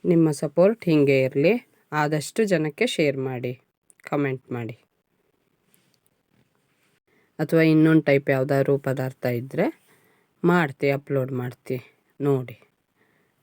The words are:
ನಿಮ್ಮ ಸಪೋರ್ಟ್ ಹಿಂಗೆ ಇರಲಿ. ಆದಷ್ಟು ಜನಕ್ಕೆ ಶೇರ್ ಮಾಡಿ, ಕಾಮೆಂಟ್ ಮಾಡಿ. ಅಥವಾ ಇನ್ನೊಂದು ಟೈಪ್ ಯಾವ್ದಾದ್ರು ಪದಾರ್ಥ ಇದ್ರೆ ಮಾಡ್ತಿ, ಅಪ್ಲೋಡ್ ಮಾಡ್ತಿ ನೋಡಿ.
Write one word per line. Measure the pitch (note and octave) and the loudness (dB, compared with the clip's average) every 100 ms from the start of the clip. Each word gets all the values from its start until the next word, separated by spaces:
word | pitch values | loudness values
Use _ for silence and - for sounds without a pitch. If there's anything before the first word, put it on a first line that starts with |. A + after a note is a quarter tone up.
ನಿಮ್ಮ | F3 E3+ D#3+ | 2 2 2
ಸಪೋರ್ಟ್ | C#3+ D3+ - F#3+ A3+ | 0 -4 2 2 2
ಹಿಂಗೆ | - D3+ C#3 C3+ | 0 2 4 2
ಇರಲಿ. | C3 C3+ D#3+ A#3 _ _ _ | 0 0 0 0 _ _ _
ಆದಷ್ಟು | D3+ D3 D#3 C#3 - | -4 -2 -2 -4 -4
ಜನಕ್ಕೆ | G#3+ E3+ D#3 - - | 0 0 -2 -4 -4
ಶೇರ್ | - D3+ C3+ | 0 -2 -2
ಮಾಡಿ, | C3 B2+ B2 B2+ _ _ _ _ - | -6 -6 -8 -10 _ _ _ _ -8
ಕಾಮೆಂಟ್ | D3 C#3 C3 _ | -4 -4 -6 _
ಮಾಡಿ. | B2 A2+ A#2 _ _ _ _ _ _ _ _ _ _ _ _ _ _ _ _ _ _ _ _ _ _ _ _ _ - | -10 -10 -14 _ _ _ _ _ _ _ _ _ _ _ _ _ _ _ _ _ _ _ _ _ _ _ _ _ -8
ಅಥವಾ | D#3 E3 | 0 4
ಇನ್ನೊಂದು | D#3+ D#3 D#3 D#3+ | 4 6 6 4
ಟೈಪ್ | D3 C#3 C#3 | 4 0 2
ಯಾವ್ದಾದ್ರು | C3+ C3+ C#3 C#3 C#3 | -2 0 0 2 0
ಪದಾರ್ಥ | C#3 B2+ C3 - B2+ | -2 -4 -6 -6 -4
ಇದ್ರೆ | A#2+ C3 C#3 A#3 - _ _ _ _ _ _ | -4 -6 -4 -4 -4 _ _ _ _ _ _
ಮಾಡ್ತಿ, | E3+ F3 D3+ - C#3+ | 0 2 0 -2 -4
ಅಪ್ಲೋಡ್ | C#3 - C#3 B2+ | -4 -4 -4 -4
ಮಾಡ್ತಿ | B2+ B2 - - B2+ - _ _ _ | -6 -8 -14 -10 -10 -10 _ _ _
ನೋಡಿ. | C#3+ C3+ A#2+ - _ _ _ _ _ _ _ _ | -2 -2 -4 -16 _ _ _ _ _ _ _ _